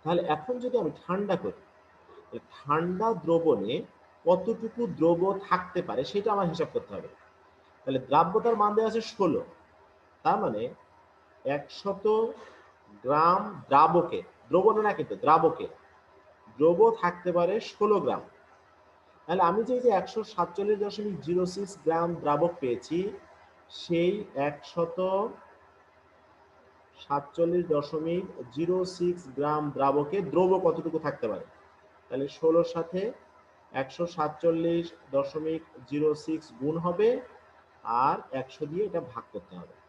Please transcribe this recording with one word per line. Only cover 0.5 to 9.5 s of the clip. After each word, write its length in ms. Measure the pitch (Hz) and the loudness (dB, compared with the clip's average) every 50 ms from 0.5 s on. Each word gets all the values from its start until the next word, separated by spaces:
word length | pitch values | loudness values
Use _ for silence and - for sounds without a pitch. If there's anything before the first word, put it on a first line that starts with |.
| 247 247 240 | -6 -4 -4
যদি 120 | 247 233 226 | -2 -2 0
আমি 100 | 190 151 143 - - | -2 -2 -6 -8 -6
ঠান্ডা 320 | - 180 196 208 196 185 - - | -4 -2 -2 0 -2 -2 -2 -2
করি, 160 | - - - - _ _ - _ _ _ _ _ - - - - | -8 -10 -10 -20 _ _ -20 _ _ _ _ _ -20 -20 -20 -20
তাহলে 180 | - - 117 - _ - | -16 -16 -16 -16 _ -20
ঠান্ডা 520 | - - 139 147 160 170 180 185 185 220 226 226 175 151 | -18 -4 0 0 0 0 -2 -2 0 0 0 0 0 0
দ্রবণে 500 | 156 170 165 165 160 131 101 95 104 131 180 233 - _ _ - _ _ _ _ | 2 2 4 4 4 2 2 0 -4 -4 -4 -6 -10 _ _ -20 _ _ _ _
কতটুকু 560 | 165 180 180 180 226 226 226 226 220 - 233 240 208 151 | 2 2 4 2 -4 -4 -4 -6 -10 -4 -4 -4 -4 0
দ্রব 240 | 131 156 170 170 170 180 190 196 190 - | 2 4 4 4 4 2 0 0 -2 -2
থাকতে 320 | - 180 185 - - - 180 170 | -2 -2 -2 -2 -4 -6 -6 -6
পারে 140 | - 104 120 143 - | -4 -4 -4 -4 -2
সেটা 180 | - 202 202 220 208 | -4 -2 -2 0 0
আমার 160 | 202 190 170 151 | 0 0 -2 -2
হিসাব 160 | - 156 - - | -4 -6 -4 -4
করতে 160 | 120 - - 101 | -8 -8 -8 -12
হবে। 140 | 90 80 - - - - - _ _ _ _ _ _ _ _ _ _ _ | -12 -12 -14 -20 -20 -20 -20 _ _ _ _ _ _ _ _ _ _ _
তাহলে 160 | 135 135 127 131 - | -4 -4 -4 -2 2
দ্রাব্যতার 460 | 139 151 175 180 190 214 - 233 226 208 | 4 4 4 4 2 0 2 2 2 4
মান 100 | 208 208 208 | 2 2 2
দেওয়া 140 | 214 226 220 | 2 0 2
আছে 100 | 220 226 220 - - | 0 -2 -4 -6 -2
ষোলো, 280 | - 196 170 131 101 - - | 0 0 2 2 0 -4 -8